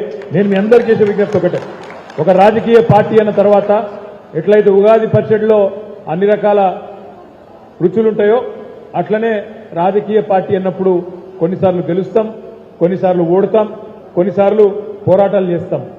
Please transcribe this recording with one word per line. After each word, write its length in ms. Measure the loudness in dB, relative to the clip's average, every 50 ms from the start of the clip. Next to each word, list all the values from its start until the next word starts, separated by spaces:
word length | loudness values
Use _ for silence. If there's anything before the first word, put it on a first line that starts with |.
| 0 -4 -8 -12 -10 -4 -2
నేను 160 | 0 0 2
మీ 60 | 0
అందరికీ 360 | 0 2 4 4 4 4 4
చేసే 120 | 2 2 2
విజ్ఞప్తి 340 | 0 0 0 -2 0 0 0
ఒకటే, 220 | 0 0 -2 -4 -8 -10 -14 -16 -18 -18 -18 -20 -20 -12 -6 -2
ఒక 100 | 0 2
రాజకీయ 520 | 4 4 4 4 4 2 2 4 4 4 6 6 4
పార్టీ 240 | 4 4 2 2 2
అన్న 140 | 2 2
తర్వాత 400 | 2 2 4 4 4 4 2 2 0 0 -2 -4 -10 -14 -16 -18 -20 -20 -16 -10 -8
ఎట్లయితే 360 | -4 0 2 4 4 4 4
ఉగాది 360 | 4 4 6 6 4 4 2 2
పచ్చడిలో 640 | 0 0 0 0 0 0 2 2 2 2 2 0 -2 -6 -14 -16 -18 -14 -10 -8
అన్ని 180 | -4 0 0 0
రకాల 320 | 2 2 2 2 2 2 2 0 -2 -4 -10 -16 -18 -18 -20 -20 -20 -20 -20 -20 -20 -20 -20 -20 -20 -20 -20 -20 -8 -2 -2
రుచులుంటాయో, 580 | -2 0 0 0 0 0 0 0 0 0 0 -2 -6 -12 -14 -18 -18 -20 -20 -16 -10 -6
అట్లనే 480 | -6 -4 -4 -4 -2 -2 -2 -4 -4 -6 -10 -16 -20 -18 -12 -6
రాజకీయ 480 | -4 -2 0 0 -2 -2 0 0 -2
పార్టీ 340 | 0 0 -2 -2 -2 -2 -2
అన్నప్పుడు 480 | -2 -2 -4 -4 -2 0 0 0 -2 -2 -6 -12 -16 -18 -16 -10 -6
కొన్నిసార్లు 420 | -4 -4 -2 0 0 0 0 -2
గెలుస్తాం, 520 | -2 -4 -4 -4 -4 -2 -2 -2 -2 -2 -6 -14 -16 -18 -20 -20 -20 -16 -6 -2
కొన్నిసార్లు 440 | -2 -2 0 0 0 0 0 0 0
ఓడతాం, 460 | 0 2 0 0 2 0 0 0 -2 -6 -14 -18 -18 -20 -20 -18 -8 -2
కొన్నిసార్లు 500 | -2 -2 -2 0 0 0 2 4 4 2 2 2 -2 -10 -12 -12 -6 -2 0
పోరాటాలు 420 | 2 2 2 2 2 0 0 -2
చేస్తాం. 340 | -2 -4 -4 -6 -8 -8 -8 -10 -16